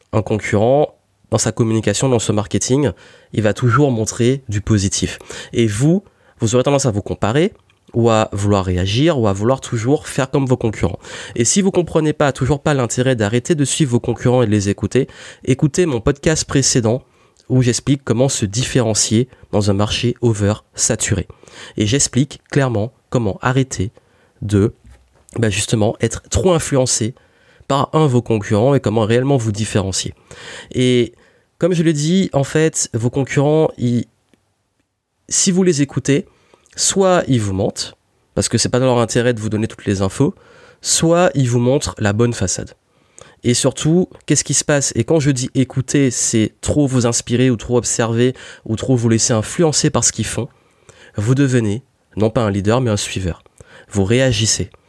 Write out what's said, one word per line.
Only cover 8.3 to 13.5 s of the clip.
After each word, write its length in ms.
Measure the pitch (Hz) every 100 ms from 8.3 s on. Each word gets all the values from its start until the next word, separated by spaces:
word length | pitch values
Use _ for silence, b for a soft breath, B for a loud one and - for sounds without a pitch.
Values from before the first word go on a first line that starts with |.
vouloir 320 | 101 101 101 92
réagir, 520 | 90 95 110 160 143
ou 80 | 107
à 60 |
vouloir 280 | 98 110 131
toujours 460 | - 117 117 147 -
faire 220 | - 135
comme 160 | 147 131
vos 120 | 127
concurrents. 420 | 113 - 82 - B B B -
Et 100 | 120
si 160 | 202
vous 100 | 190
comprenez 420 | 175 170 165 151
pas, 180 | 147 143
toujours 300 | - 127 143
pas 120 | 165
l'intérêt 420 | 139 117 - 131 120
d'arrêter 400 | 104 120 -